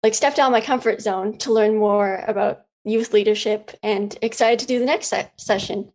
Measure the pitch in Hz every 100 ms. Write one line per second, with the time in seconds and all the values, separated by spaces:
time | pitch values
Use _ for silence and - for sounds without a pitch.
0 | 220 220 285 294 269 240 233 254 226 -
1 | 214 190 196 220 - 220 214 214 208 208
2 | 202 190 - 202 202 - _ _ - 220
3 | 226 214 202 208 226 214 - - 214 196
4 | 208 - 226 - 226 233 247 247 254 302
5 | - 202 - _ - 202 - 202 247